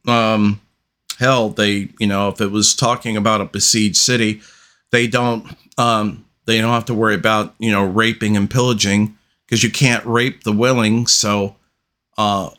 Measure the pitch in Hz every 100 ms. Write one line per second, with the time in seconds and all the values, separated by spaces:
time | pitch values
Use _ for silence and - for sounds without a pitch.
0 | - 117 110 110 104 104 _ _ _ _
1 | - - 127 131 107 - 104 101 98 -
2 | 104 98 101 - 98 107 104 - 120 120
3 | 117 107 107 107 98 101 - 113 107 -
4 | - 123 107 107 - - _ _ _ 120
5 | 120 123 120 110 - - _ - 120 110
6 | 107 - - _ - 113 113 120 113 110
7 | 110 101 110 107 92 - 113 101 98 101
8 | 113 113 107 104 101 127 123 113 101 101
9 | 107 - _ _ - 113 110 - 131 117
10 | 117 117 127 - 107 104 123 127 107 113
11 | 117 - 107 104 101 - _ _ _ _
12 | _ - 104 98 90